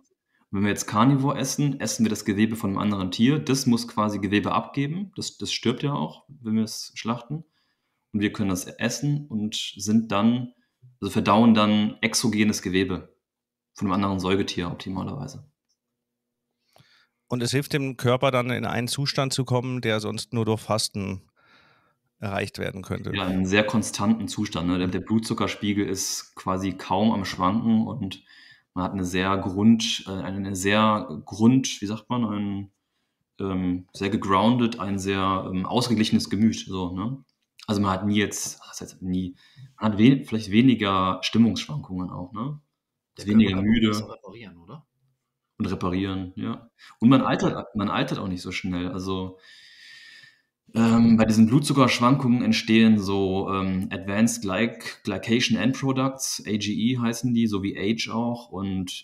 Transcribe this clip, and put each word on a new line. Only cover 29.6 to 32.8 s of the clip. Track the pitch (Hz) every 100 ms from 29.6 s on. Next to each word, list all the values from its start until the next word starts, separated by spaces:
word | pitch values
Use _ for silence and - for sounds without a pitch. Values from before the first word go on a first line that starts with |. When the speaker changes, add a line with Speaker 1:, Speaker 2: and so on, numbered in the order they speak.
| 107 113 - - -
Speaker 1:
äh, |
eine | 95 90 98 98 98
sehr | 98 104 110 107 - 78 -
Grund-, | 95 113 131 131 -
wie | 101
sagt | 113 -
man, | 123 110
ein, | 104 101 98 101 _